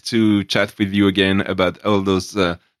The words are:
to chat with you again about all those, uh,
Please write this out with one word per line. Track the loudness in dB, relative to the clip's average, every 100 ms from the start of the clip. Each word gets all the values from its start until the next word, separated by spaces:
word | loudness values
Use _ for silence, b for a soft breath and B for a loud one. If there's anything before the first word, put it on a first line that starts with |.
| -4
to | 0 2 2
chat | 0 -2 -2 -2
with | -2
you | 2 2
again | 4 2 0
about | -2 -2 -2 -2
all | -2 0
those, | 0 -2 -2 -2
uh, | -2 -4 _ _